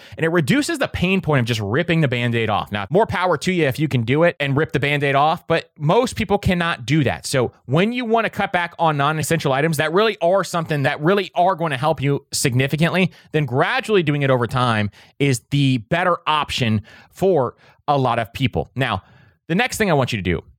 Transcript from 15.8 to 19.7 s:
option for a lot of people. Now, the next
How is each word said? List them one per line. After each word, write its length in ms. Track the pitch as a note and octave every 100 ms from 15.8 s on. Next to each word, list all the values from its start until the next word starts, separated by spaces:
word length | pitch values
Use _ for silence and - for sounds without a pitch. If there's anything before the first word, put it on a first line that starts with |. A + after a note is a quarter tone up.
| G#2 E3+ F3+ E3+ -
option 560 | D3+ C#3 - A#2 G#2+ - - -
for 480 | - F#3+ D#3+ A#2+ - _ _ -
a 80 | C#3+
lot 220 | B2+ A#2
of 120 | A2+
people. 360 | - C3 - -
Now, 280 | - B2+ G2 - - _ _ -
the 60 |
next 240 | E3+ B3+